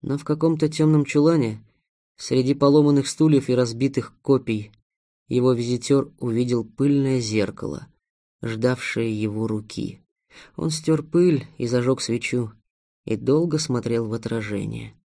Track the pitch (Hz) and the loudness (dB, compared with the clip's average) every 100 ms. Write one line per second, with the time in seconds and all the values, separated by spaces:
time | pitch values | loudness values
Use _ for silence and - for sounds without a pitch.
0 | 139 143 - 151 160 160 156 156 156 156 | -4 -6 -4 -2 0 0 -2 2 4 4
1 | 143 147 147 165 120 107 - _ _ _ | 2 2 4 4 0 -4 -14 _ _ _
2 | _ _ - 131 127 143 139 147 147 143 | _ _ -2 0 2 2 4 6 6 4
3 | 135 - 156 143 - 127 123 113 135 131 | 2 2 4 4 2 0 0 0 -2 -2
4 | - _ - 135 127 110 107 _ _ _ | -6 _ 0 0 2 -6 -6 _ _ _
5 | _ _ _ 123 123 120 120 123 - 139 | _ _ _ 0 2 2 0 -2 2 0
6 | 131 _ 123 113 123 120 110 - 143 143 | 0 _ -4 -2 0 -2 -4 -2 0 2
7 | 135 131 113 107 98 - - 71 - _ | 2 0 0 -2 -2 -4 -10 -10 -14 _
8 | _ _ _ _ 117 110 123 127 - - | _ _ _ _ -8 -2 -2 -2 -4 -4
9 | 117 107 107 104 113 110 107 - 107 - | -4 -2 -4 -4 -4 -4 -8 -10 -10 -10
10 | _ _ _ - - - 160 156 - 160 | _ _ _ -20 -20 -6 -6 -4 -2 -2
11 | 151 170 180 147 - _ 120 123 120 131 | 0 2 2 2 -4 _ -2 0 0 -2
12 | - 113 - 127 113 - _ _ _ _ | -2 -4 -2 -4 -4 -10 _ _ _ _
13 | - 110 - 147 170 156 156 123 113 117 | -8 -6 0 2 2 -2 -2 -4 -2 -4
14 | 113 113 113 117 107 104 104 113 110 _ | -4 -6 -6 -6 -4 -6 -6 -8 -12 _